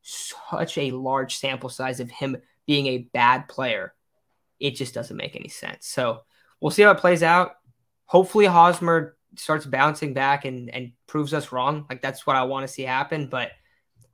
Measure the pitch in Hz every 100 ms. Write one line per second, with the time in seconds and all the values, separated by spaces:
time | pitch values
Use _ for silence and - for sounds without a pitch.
0 | - - - - - - 165 - 139 127
1 | 131 135 131 - 135 131 131 - 131 123
2 | 120 - 139 131 - _ - 147 135 127
3 | 120 123 120 131 143 - 131 107 92 _
4 | _ _ _ _ _ _ 143 123 - -
5 | 117 - - - - - 50 - - -
6 | 123 113 _ _ _ _ 156 - 208 196
7 | 180 175 165 175 180 - _ _ _ _
8 | _ 180 185 220 202 175 170 170 170 165
9 | 151 - _ - - 156 151 131 147 147
10 | 147 135 135 139 139 127 123 127 123 -
11 | _ 151 147 151 143 127 127 151 147 127
12 | 135 135 - 131 131 135 135 - 131 131
13 | 143 156 139 131 117 - _ _ _ _
14 | _